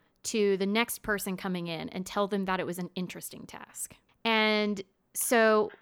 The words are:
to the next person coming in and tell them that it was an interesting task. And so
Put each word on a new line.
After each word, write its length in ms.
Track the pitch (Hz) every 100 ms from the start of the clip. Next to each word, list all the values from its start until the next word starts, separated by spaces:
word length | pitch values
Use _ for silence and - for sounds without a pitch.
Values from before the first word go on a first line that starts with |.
| _ _
to 320 | - 226 202 190
the 100 | 196
next 360 | 214 240 -
person 340 | - 202 202 185
coming 320 | 196 180 170
in 200 | 160 156
and 140 | -
tell 220 | 185 - 196
them 200 | 202 190
that 120 | 185
it 80 | 160
was 140 | 175
an 100 | 180 -
interesting 500 | 180 175 - - -
task. 480 | - - - - - _ _
And 580 | 226 220 214 214 208 208 - _ _
so 560 | - - 240 220 214 214 -